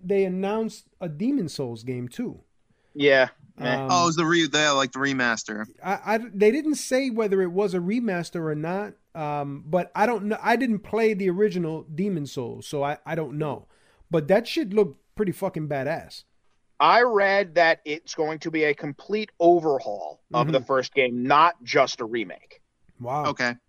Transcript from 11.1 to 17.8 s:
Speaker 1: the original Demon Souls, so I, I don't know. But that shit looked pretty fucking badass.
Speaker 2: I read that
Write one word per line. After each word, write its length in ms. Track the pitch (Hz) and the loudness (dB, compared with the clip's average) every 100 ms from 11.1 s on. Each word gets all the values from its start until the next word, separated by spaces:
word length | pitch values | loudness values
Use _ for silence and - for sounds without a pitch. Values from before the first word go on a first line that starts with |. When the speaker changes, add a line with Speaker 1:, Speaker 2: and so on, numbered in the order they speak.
Speaker 1:
the 160 | 202 190 | 2 0
original 520 | 175 214 180 160 160 | 2 0 0 -4 -6
Demon 440 | 151 156 202 175 143 | -8 -4 -2 -2 -6
Souls, 400 | - 117 117 - | -8 -8 -10 -8
so 160 | 147 | -4
I, 160 | 143 151 147 | -4 -4 -6
I 80 | |
don't 240 | 165 147 147 | -6 -6 -4
know. 280 | 151 113 - _ _ _ - | -6 -6 -12 _ _ _ -4
But 160 | 165 143 | -2 2
that 200 | 196 233 | 2 2
shit 240 | - 240 | -4 0
looked 260 | 208 190 - _ | 2 0 -2 _
pretty 180 | - 202 | -4 -2
fucking 360 | - 190 170 151 | -2 -4 -4 -4
badass. 560 | 143 135 156 82 - - _ _ _ _ - | -4 -4 -6 -10 -20 -20 _ _ _ _ 2
Speaker 2:
I 220 | 151 208 | 6 6
read 520 | 247 208 196 196 190 156 | 6 4 2 2 2 4
that 240 | 165 160 | 4 4